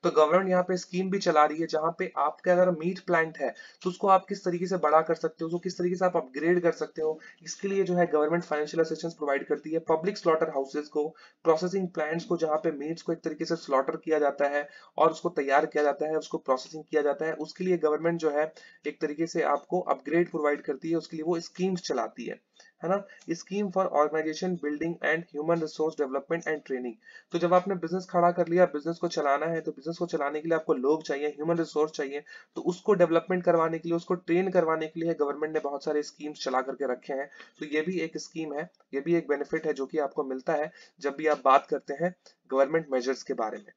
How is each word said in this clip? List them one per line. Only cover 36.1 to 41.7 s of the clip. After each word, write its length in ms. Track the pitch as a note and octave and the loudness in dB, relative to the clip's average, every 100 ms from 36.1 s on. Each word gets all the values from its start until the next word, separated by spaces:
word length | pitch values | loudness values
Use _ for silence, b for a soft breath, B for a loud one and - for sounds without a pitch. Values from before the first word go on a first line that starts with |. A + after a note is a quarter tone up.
| _ D3 D3 | _ -12 -8
चला 180 | - C3 | -2 -2
करके 300 | C3 B2+ C3+ | -2 -4 -4
रखे 200 | B2 - | -4 -6
हैं। 160 | C3+ C#3 B B _ | -6 -6 B B _
तो 60 | D3+ | -4
ये 160 | D3+ | -2
भी 180 | D#3+ F#3 | -2 -4
एक 160 | D#3+ D#3+ | -4 -8
स्कीम 360 | - D#3+ D#3 | -10 -10 -8
है, 160 | C#3+ F3 _ _ | -8 -10 _ _
ये 80 | C3+ | -6
भी 140 | C#3+ E3+ | 0 0
एक 120 | C#3+ | 2
बेनिफिट 380 | C#3+ C#3+ D#3+ D#3 | -2 -2 -4 -2
है 60 | |
जो 120 | C3+ C3+ | -4 -4
कि 120 | D#3 | -2
आपको 240 | C#3 - C3+ | -2 -4 -4
मिलता 280 | C3 - | -4 -2
है 180 | D3+ D#3 B B B | -2 -2 B B B
जब 140 | C#3+ C#3 | -6 -2
भी 100 | D#3 | 0
आप 140 | D3 C3+ | 2 6
बात 220 | E3+ | 4
करते 360 | - | 4